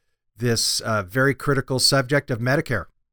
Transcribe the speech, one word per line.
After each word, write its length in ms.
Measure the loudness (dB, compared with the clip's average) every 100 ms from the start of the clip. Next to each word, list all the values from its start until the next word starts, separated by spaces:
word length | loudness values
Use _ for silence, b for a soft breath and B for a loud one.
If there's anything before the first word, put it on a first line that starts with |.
| _ _ _ -4
this, 440 | 0 0 0 -2
uh, 200 | -2 -2
very 320 | -2 0 0
critical 460 | 0 0 -2 -2 0
subject 500 | 2 2 2 0 0
of 80 | -4
Medicare. 480 | 0 0 0 -4 -6 _ _